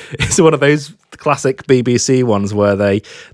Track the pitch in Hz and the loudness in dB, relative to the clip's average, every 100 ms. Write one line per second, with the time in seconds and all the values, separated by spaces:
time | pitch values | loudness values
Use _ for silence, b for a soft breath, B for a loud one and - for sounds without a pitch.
0 | - - - - 160 151 139 151 143 - | -18 -8 -4 2 2 4 2 0 -4 -18
1 | _ - - 143 107 - - 131 120 120 | _ -10 -4 -2 -2 -4 0 0 2 -2
2 | - 131 123 101 101 104 101 101 101 101 | 0 0 0 -2 -2 -2 0 0 0 -2
3 | B B B | B B B